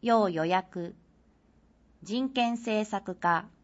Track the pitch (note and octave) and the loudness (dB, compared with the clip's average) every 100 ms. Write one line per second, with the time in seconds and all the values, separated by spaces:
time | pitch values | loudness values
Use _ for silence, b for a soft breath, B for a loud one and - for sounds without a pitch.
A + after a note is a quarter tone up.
0 | A3+ A#3 G3+ E3 D#3+ F#3 F#3 - E3+ - | 4 4 4 2 2 0 -2 -8 -10 -12
1 | _ _ _ _ _ _ _ _ _ _ | _ _ _ _ _ _ _ _ _ _
2 | D#3+ A3+ C4 C4 A#3+ A#3 A#3 G#3+ G#3+ G3+ | -6 -4 -2 0 0 -2 -2 -2 -2 -6
3 | - F3+ F3 E3+ G3+ _ | -8 -4 0 0 -2 _